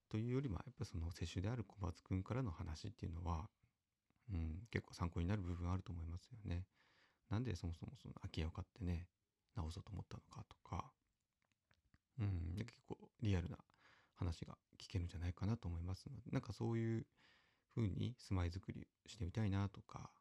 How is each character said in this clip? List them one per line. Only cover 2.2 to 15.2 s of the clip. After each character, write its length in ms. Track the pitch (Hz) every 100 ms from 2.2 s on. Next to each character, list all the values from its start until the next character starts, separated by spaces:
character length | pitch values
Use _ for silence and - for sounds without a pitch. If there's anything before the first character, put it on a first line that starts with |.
か 120 | -
ら 80 | 117
の 80 | 117
話 380 | 82 85 78 101
っ 20 |
て 160 | - 90
い 20 |
う 40 |
の 120 | 85
は、 240 | 85 82 101 _ _ _ _ _ _ _ -
う 60 | 87
ん、 220 | 80 82 117
結 160 | 95 -
構 80 |
参 160 | - 87
考 100 | 90
に 60 | 85
な 100 | 104
る 60 |
部 120 | 90
分 180 | 85 87
あ 40 | 92
る 60 |
と 100 | -
思 100 | 87
い 40 | 82
ま 120 | 85
す 100 | -
よ 100 | 110
ね。 220 | 98 87 - _ _ _ _ _ -
な 80 | 107
ん 60 |
で 100 | 127 90
そ 100 | 87
も 80 |
そ 120 | 87 -
も 60 | -
そ 80 | -
の 60 |
空 140 | - 92
き 120 | -
家 60 | 80
を 40 |
買 140 | - -
っ 60 | -
て 60 |
ね、 240 | 87 85 87 _ _ _ _
直 160 | - 82
そ 100 | 95
う 40 |
と 80 | -
思 100 | 98
っ 20 | -
た 80 | -
の 60 | -
か 140 | - -
と 80 | - -
か、 240 | 87 - - _ _ _ _ _ _ _ _ _ _ _ 131
う 60 |
ん、 300 | 101 87 85 92
な 60 |
ん 40 | 113
か 60 |
結 100 | - -
構 120 | - - -
リ 160 | 107 92
ア 40 |
ル 80 | 82
な 100 | - - _ - - _
話 300 | - 90 -
が 120 | - - _ -
聞 100 | -
け 100 | 90
る 60 |
ん 40 | 87
じ 80 |
ゃ 40 | 80